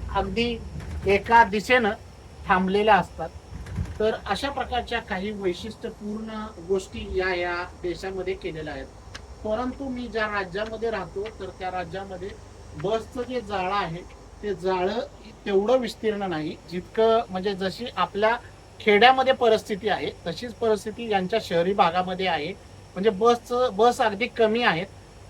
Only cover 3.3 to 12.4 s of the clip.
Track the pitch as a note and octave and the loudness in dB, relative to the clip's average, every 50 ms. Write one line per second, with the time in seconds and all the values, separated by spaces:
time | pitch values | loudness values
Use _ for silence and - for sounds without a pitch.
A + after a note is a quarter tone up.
3.3 | - - - - - - - - - - - - - - G#3+ A3 A#3 - - G#3+ | -10 -14 -18 -16 -14 -14 -12 -8 -6 -6 -6 -6 -2 0 0 0 0 -2 -4 -4
4.3 | G3 - C#4+ C#4 C4+ B3+ A#3+ A3+ B3 A#3+ A#3+ - A#3+ A3+ A3+ - G#3+ F#3 G3 G#3+ | -4 -2 -2 -4 -4 -4 -4 -2 -2 -4 -2 -2 -4 -6 -4 -4 -6 -4 -4 -6
5.3 | G#3+ G3 G3 F3+ F3 - - A3 - - - A3 - - G#3 G#3 G#3 A3 A3 A3 | -6 -2 -2 -2 -2 -2 -8 -10 -10 -8 -10 -10 -10 -8 -10 -8 -8 -8 -8 -8
6.3 | A3 G#3+ G#3+ - - F3+ E3 F3 G3 F#3+ F#3+ - - A3+ G#3 G3 F#3+ F#3+ F#3 F#3+ | -8 -8 -10 -10 -12 -10 -4 -2 -2 -2 -2 -6 -10 -10 -8 -4 -4 -2 0 0
7.3 | F3+ F3 F3 F3 F3 F3 F3+ F3+ - - - F3+ E3 - F#3+ F#3+ F#3+ F#3 F3+ F#3 | 0 0 -2 -2 -2 -4 -6 -8 -10 -8 -6 -6 -6 -4 -6 -8 -6 -6 -4 -6
8.3 | F#3+ - - F3 D#3 D#3 D3+ D3 C#3 C3+ C3+ - - - - - - - - - | -6 -6 -6 -8 -8 -8 -8 -8 -10 -10 -12 -14 -16 -20 -20 -18 -16 -16 -16 -16
9.3 | - - - G#3+ G#3+ A#3 B3+ B3+ B3 - C#4 C4 B3 B3 B3 A#3 G3+ A3+ G#3+ G#3 | -16 -8 -4 -4 -2 -2 -2 -4 -4 -6 -8 -8 -6 -6 -8 -6 -4 -2 -2 -2
10.3 | G#3 G3+ F#3+ F3 E3+ G3+ A3 A3 A3 G#3+ A3+ A3+ A3 A3 G3 D3+ - G3 G#3 A3 | -2 -4 -4 -4 -4 -6 -6 -4 -6 -4 -4 -4 -2 -4 -6 -6 -8 -8 -8 -8
11.3 | G#3+ - F#3+ F3+ F#3 - F#3+ F#3 F#3 F#3 F3+ E3 F3 F#3+ G3+ F#3+ F#3+ F3 F3+ G3+ | -8 -10 -12 -12 -10 -8 -8 -6 -6 -6 -6 -6 -8 -10 -8 -8 -10 -10 -10 -10
12.3 | - - | -12 -14